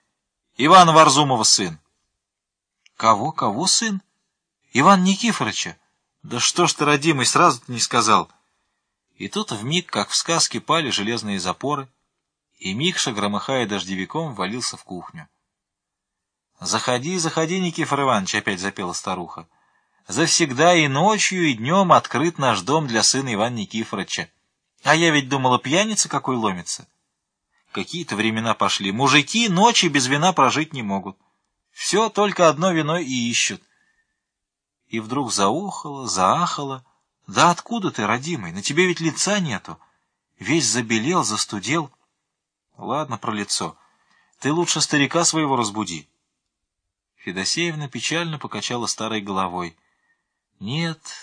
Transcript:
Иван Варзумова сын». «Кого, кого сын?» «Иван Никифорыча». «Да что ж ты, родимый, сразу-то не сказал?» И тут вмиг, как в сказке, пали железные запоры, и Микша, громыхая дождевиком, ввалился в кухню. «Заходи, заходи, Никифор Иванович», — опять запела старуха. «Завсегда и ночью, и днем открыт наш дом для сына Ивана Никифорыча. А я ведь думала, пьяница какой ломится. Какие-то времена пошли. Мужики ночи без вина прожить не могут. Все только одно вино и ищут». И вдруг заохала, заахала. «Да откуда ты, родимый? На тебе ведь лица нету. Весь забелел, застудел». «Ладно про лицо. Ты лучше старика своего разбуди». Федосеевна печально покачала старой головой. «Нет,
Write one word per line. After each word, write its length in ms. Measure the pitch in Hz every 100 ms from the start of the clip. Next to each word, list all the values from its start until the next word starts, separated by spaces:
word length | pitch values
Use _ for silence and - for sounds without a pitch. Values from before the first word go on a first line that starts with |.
| _ _ _ _ _ -
Иван 360 | 147 185 170
Варзумова 500 | 156 156 139 143 120
сын». 360 | 110 - 90 78 _ _ _ _ _ _ _ _ _ _ _ -
«Кого, 360 | 113 104 147
кого 340 | - 120 107 185
сын?» 360 | - 226 196 _ _ _ _ _ _ _
«Иван 300 | 120 170 196
Никифорыча». 760 | 185 196 233 - 113 - 87 - _ _ _ _
«Да 160 | 104 120
что 280 | - - 170
ж 80 |
ты, 100 | -
родимый, 420 | 147 147 160 139 117
сразу-то 460 | 143 170 123 -
не 80 | 117
сказал?» 500 | - 123 117 98 - _ _ _ _ _ _ _ _ -
И 120 | 95
тут 220 | 202 208
вмиг, 400 | 104 120 175 -
как 200 | 107 101
в 40 |
сказке, 460 | - - 165 - 117
пали 300 | - 160 139
железные 500 | 98 104 117 107 98
запоры, 480 | 90 - 135 143 131 _ _ _ _ _ _ _
и 120 | 92
Микша, 360 | 107 180 - -
громыхая 540 | 104 104 101 - 135 110
дождевиком, 680 | 101 95 95 92 156 160
ввалился 420 | 98 92 123 - -
в 80 |
кухню. 440 | - 90 - 85 78 _ _ _ _ _ _ _ _ _ _ _ _ -
«Заходи, 580 | - 120 - 123 151 185
заходи, 400 | 160 160 160 185
Никифор 440 | 175 165 151 143
Иванович», — 320 | 135 110 92 104
опять 240 | 107 90
запела 320 | 98 - 90
старуха. 560 | 85 101 92 82 - - _ _ _ _ _ -
«Завсегда 680 | 104 160 - 156 127 170
и 140 | 170 147
ночью, 600 | 135 196 208 - 185 160
и 60 |
днем 380 | 110 123 190 180
открыт 460 | 135 - 123 165 165
наш 220 | 131 101
дом 260 | 90 156 139
для 160 | 110
сына 320 | - 131 135
Ивана 220 | 101 117 120
Никифорыча. 720 | 95 110 110 98 87 - 85 _ _ _ _ _
А 100 | 135
я 160 | 160 170
ведь 180 | 147 127
думала, 300 | 139 127 123
пьяница 500 | 131 170 220 208 -
какой 280 | 143 - 123
ломится. 500 | 107 90 82 - - _ _ _ _ _ _ _ _
Какие-то 420 | 104 92 175 -
времена 400 | 104 113 110 113
пошли. 380 | 104 98 - 98
Мужики 560 | 107 135 147 - 226 233
ночи 380 | 175 233 - 170
без 200 | 139 127
вина 260 | 147 151
прожить 400 | 147 127 123 156
не 120 | 135
могут. 340 | 104 98 95 - _ _ _ _ _
Все 380 | - - 208 220
только 380 | 202 208 180 165
одно 220 | 147 190
вино 260 | 165 147 175
и 160 | 131
ищут». 480 | 127 120 113 - 95 _ _ _ _ _ _ _ _ _ _ _ _ -
И 140 | 113
вдруг 320 | 110 135 120
заохала, 720 | 101 98 147 202 - 151 139 113
заахала. 800 | 95 92 147 175 - 139 131 _ _ _ _ -
«Да 240 | 104 165
откуда 400 | - - 233 175
ты, 160 | - 104
родимый? 460 | 123 151 151 87
На 100 | 92
тебе 240 | - 147 185
ведь 140 | 165
лица 400 | 165 - 185 208
нету. 400 | 156 95 - 78 _ _ _ _ _ -
Весь 300 | 95 160 -
забелел, 560 | 123 113 110 127 180
застудел». 680 | 107 107 - 107 101 165 139 _ _ _ _ _ _ _ _ -
«Ладно 420 | 92 139 143 113
про 140 | 113
лицо. 440 | 104 101 - 85 - _ _ _ _ _ _
Ты 120 | 135
лучше 280 | 165 170 156
старика 440 | - 147 135 170
своего 320 | 165 160 147 127
разбуди». 520 | 107 104 92 80 - _ _ _ _ _ _ _ _ _ _ _
Федосеевна 720 | 98 92 95 160 170 156 143
печально 500 | 120 - 160 165 151
покачала 480 | - 107 - 123 107
старой 340 | - 110 107
головой. 560 | 101 95 92 90 85 _ _ _ _ _ _ _ _ -
«Нет, 420 | 98 151 165 156 - -